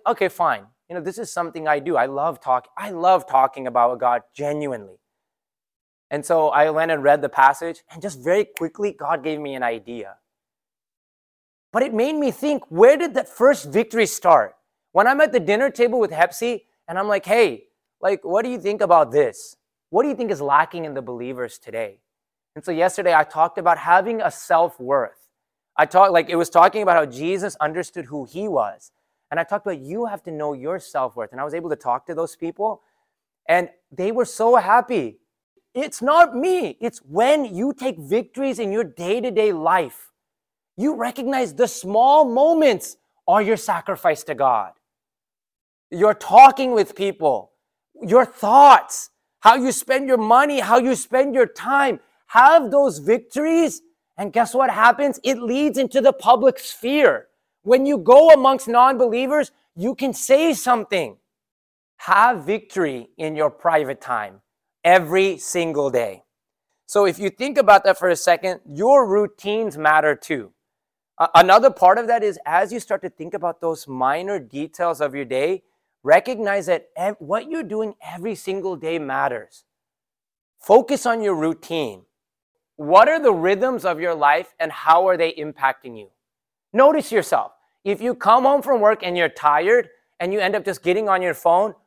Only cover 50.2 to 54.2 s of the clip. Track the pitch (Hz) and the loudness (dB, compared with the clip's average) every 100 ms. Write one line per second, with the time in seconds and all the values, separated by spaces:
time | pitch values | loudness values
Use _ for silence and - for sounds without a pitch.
50.2 | 214 240 294 285 196 247 254 240 - 254 | 4 4 4 0 0 2 2 -2 -2 -2
51.2 | 277 254 240 - 233 277 277 185 _ _ | 0 0 0 -2 -4 0 0 -4 _ _
52.2 | - 226 269 330 247 285 277 151 147 233 | 0 6 8 6 4 2 0 0 0 0
53.2 | 233 254 311 330 320 - _ _ _ - | -2 -4 0 2 0 -4 _ _ _ -12